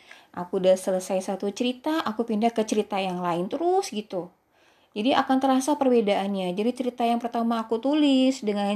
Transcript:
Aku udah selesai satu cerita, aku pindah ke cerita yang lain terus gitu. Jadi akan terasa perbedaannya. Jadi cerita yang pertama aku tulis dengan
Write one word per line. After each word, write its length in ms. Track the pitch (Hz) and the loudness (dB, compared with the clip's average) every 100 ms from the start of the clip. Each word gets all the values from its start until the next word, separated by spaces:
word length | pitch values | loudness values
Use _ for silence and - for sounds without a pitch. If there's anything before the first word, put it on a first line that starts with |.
| - - _ | -20 -20 _
Aku 300 | 180 175 196 | -12 -6 2
udah 180 | 185 185 | 4 4
selesai 480 | 196 185 185 190 196 | 2 -2 -2 -4 -4
satu 240 | 190 202 | -4 -4
cerita, 480 | - 247 247 311 320 | -2 -2 -2 -2 -2
aku 240 | - 214 | -2 -4
pindah 300 | 233 214 233 233 | -2 0 0 0
ke 80 | |
cerita 320 | 214 214 202 196 | 0 -2 0 -2
yang 240 | 190 180 | -4 -2
lain 320 | 175 170 190 | -2 -2 -2
terus 400 | 277 349 370 381 | -2 0 0 0
gitu. 400 | 208 - 185 180 _ _ _ _ _ _ 208 | -6 -6 -8 -8 _ _ _ _ _ _ -2
Jadi 160 | 247 | 2
akan 240 | - 262 269 | 2 2 2
terasa 380 | 269 262 302 294 | 2 2 0 0
perbedaannya. 800 | 269 233 202 190 196 196 180 180 | 4 4 2 0 -2 -4 -4 -2
Jadi 140 | 226 | -2
cerita 320 | 240 247 247 | -2 -4 -2
yang 160 | 233 233 | -2 -2
pertama 400 | 233 233 233 226 | -4 -4 -2 -2
aku 180 | 226 226 | -2 -2
tulis 640 | 269 302 294 262 262 262 | 0 2 4 4 4 2
dengan 320 | 208 202 202 | -2 0 0